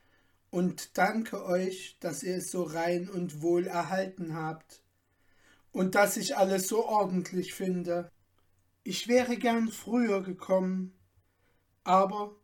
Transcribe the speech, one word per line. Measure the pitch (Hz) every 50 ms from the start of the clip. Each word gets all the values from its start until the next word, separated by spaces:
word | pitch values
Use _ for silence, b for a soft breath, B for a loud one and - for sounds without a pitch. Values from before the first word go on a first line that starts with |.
| _ _ _ _ _ _ _ _ _ _
und | - 180 180 180 - - - - - -
danke | 180 202 220 226 226 - - 196 180
euch, | 185 180 185 185 185 185 - - - - -
dass | - 175 160 - -
ihr | 180 185
es | 185 175 -
so | - 180 170
rein | 156 151 165 165 175 175 175 180 185
und | - 175 180 156 151 151 156
wohl | 170 170 175 180
erhalten | 185 185 170 170 - 190 190 190 190 - - 175 160 160
habt | 170 160 160 160 160 - - - - _ _ _ _ _ _ _ _ _ _ _ _ _ _ _ _ _ _ -
und | - 185 185 -
dass | 202 202 202 -
ich | 226 185 - 277
alles | - 190 196 196 190 190 -
so | 226 214 233
ordentlich | - 220 208 202 185 185 180 175 - 185 180 180 - -
finde. | - 190 185 185 180 175 175 170 175 175 - _ _ _ _ _ _ _ _ _ _ _ _ _ _ -
Ich | 220 185 - - 220
wäre | 240 254 247 240 240
gern | 233 - 233 233 233 226 226
früher | - - - - 220 247 240 220 202 196 185
gekommen, | 190 180 - - - 190 185 185 185 190 185 185 185 - _ _ _ _ _ _ _ _ _ _ _ _ _ _ _ _ _ -
aber | 190 180 190 196 190 208 208 208 208 - -